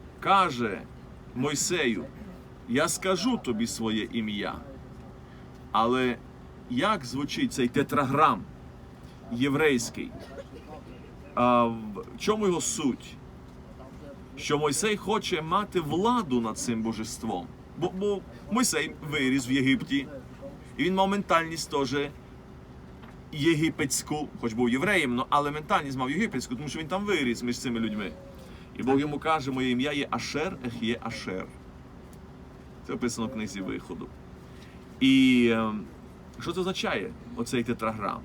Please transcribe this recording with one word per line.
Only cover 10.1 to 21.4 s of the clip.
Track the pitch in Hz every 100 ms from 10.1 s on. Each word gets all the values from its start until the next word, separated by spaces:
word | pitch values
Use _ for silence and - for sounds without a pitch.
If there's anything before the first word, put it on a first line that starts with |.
| - - - - - - - - - - - -
А | 120 123 120
в | 117 113 107 98 - -
чому | - 214 202
його | 165
суть? | - - 139 - - - - - - - - - - - - - - -
Що | - 147
Мойсей | 151 135 214 202
хоче | 190 208 - 170
мати | 156 190 208 180
владу | 147 160 220 247 160 123
над | 113 104
цим | - 113
божеством. | 110 107 113 - 113 90 85 - - -
Бо, | 180 190
бо | 202 196 - - -
Мойсей | 226 247 151 156 - 147
виріс | 147 131 135 123
в |
Єгипті, | 139 131 131 - 139 135 - - - - - - -
і |
він | 170
мав | 190 196
ментальність | 202 - 165